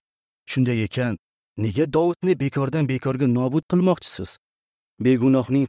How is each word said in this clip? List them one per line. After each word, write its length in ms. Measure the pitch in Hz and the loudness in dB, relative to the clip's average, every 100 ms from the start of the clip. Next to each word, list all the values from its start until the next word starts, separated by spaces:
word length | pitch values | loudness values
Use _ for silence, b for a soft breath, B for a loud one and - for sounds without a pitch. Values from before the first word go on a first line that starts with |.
| _ _ _ _ - | _ _ _ _ -6
Shunday 280 | 135 123 117 104 | -2 0 0 -2
ekan, 280 | - 123 92 _ _ _ - | -4 -4 -6 _ _ _ -6
nega 260 | 107 98 156 | -2 0 0
Dovudni 380 | 151 175 170 180 156 | 2 0 0 0 0
bekordan 420 | 139 143 135 156 135 | -2 -2 -2 -2 -2
bekorga 340 | 131 135 131 135 120 | -2 -2 0 0 2
nobud 260 | 127 151 - | 0 -2 0
qilmoqchisiz? 580 | 180 185 175 - - 90 - _ _ _ _ _ - | 2 2 0 -4 -8 -10 -12 _ _ _ _ _ -2
Begunohning 680 | 123 127 131 131 120 139 | 2 4 4 2 2 0